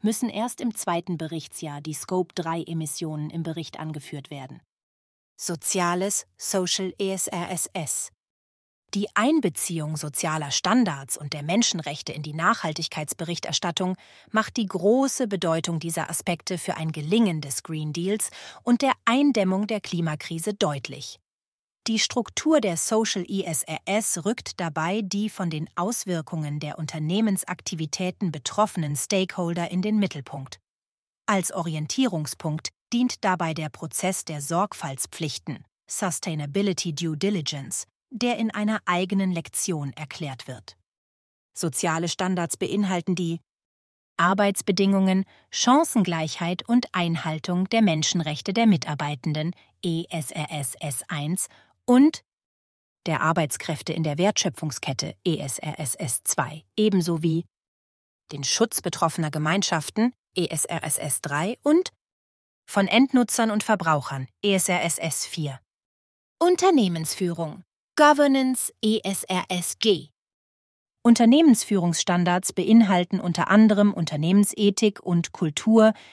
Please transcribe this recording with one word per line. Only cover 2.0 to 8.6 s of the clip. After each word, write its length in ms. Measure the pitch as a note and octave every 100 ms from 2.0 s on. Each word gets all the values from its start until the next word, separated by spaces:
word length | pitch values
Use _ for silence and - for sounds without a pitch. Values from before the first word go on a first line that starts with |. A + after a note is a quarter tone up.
| - F#3 F3
drei 280 | - E3 E3
Emissionen 640 | E3 E3 D#3 - D#3+ D3+ D3+
im 140 | E3+
Bericht 360 | D#3+ D#3+ D#3 -
angeführt 520 | D#3 D3+ - D3 C#3
werden. 320 | C#3+ C3 B2 _ _ _ _ _ _ _ -
Soziales, 840 | - E3+ - F#3+ F3 F3+ G3 - - _
Social 560 | - G3 F3+ - F#3+ -
E 120 | G3
S 160 | F#3+ -
R 240 | F3+ E3+
S 180 | F3 -
S. 360 | F#3 D3+ - - - _ _ _ _